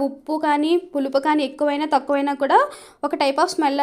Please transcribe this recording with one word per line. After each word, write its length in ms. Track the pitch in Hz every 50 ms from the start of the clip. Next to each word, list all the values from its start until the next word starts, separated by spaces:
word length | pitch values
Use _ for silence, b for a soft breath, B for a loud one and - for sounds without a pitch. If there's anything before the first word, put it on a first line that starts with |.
| 277
ఉప్పు 300 | 269 269 - - - 311 311 311
కానీ 260 | 302 294 294 302 320 349 349 359 - -
పులుపు 280 | 285 269 277 277 277 285
కానీ 160 | 311 302 302 277 269
ఎక్కువైనా 380 | 277 - 294 294 285 285 311 302 302
తక్కువైనా 400 | 262 269 - 285 277 277 285 285 277 277
కూడా 160 | 277 339 453 587 587 B B B B B B -
ఒక 60 | 285 330 294 294
type 180 | 269 277 302 339
of 40 | 359 -
smell 220 | - 302 277 277 285